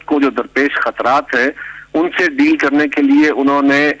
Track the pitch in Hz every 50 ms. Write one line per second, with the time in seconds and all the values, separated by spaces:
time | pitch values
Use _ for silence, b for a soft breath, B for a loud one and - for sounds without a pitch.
0 | - - 151 147 139 135 113 123 120 - - 131 139 143 - - - - - -
1 | 107 120 131 147 143 - - 120 120 143 B B B B B B B B - 156
2 | 165 165 - - 180 165 143 131 143 156 160 147 156 143 139 147 151 147 - 151
3 | 143 139 139 147 151 151 120 120 139 139 143 143 139 139 139 143 147 147 - B